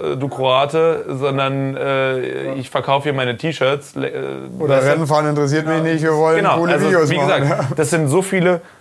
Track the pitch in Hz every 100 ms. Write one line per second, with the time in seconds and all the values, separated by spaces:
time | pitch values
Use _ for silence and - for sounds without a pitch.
0 | - 139 139 131 131 127 143 160 165 160
1 | - 135 139 135 135 135 135 135 135 135
2 | 131 131 127 131 135 135 123 143 131 139
3 | 147 135 127 117 160 151 131 143 143 139
4 | 135 135 135 135 131 127 151 135 135 151
5 | 156 151 151 147 143 156 156 160 160 160
6 | 160 156 160 160 190 151 170 147 151 180
7 | 151 139 143 143 139 196 139 - 147 170
8 | 147 160 185 190 175 175 - -